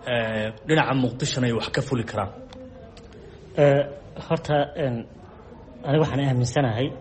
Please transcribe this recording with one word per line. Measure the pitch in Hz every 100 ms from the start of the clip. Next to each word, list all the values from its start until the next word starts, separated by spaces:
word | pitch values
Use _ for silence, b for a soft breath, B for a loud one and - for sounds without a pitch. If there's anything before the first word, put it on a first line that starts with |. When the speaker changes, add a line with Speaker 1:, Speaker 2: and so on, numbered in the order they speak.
Speaker 1:
eh, | - 120 113 110 107 110
dhinaca | - 156 147 135
Muqdishona | 127 - - - 123
ay |
wax | 113 -
ka | -
fuli | 120 127
karaan? | 101 107 95 - - - - - - - - B B B -
Speaker 2:
Eh, | - 143 139 139 - - -
horta, | - 160 - 151 139
een, | 175 139 117 - - - - - - - -
aniga | - 147
waxaan | 156 135
aaminsanahay | 139 123 123 151 131 110 139 -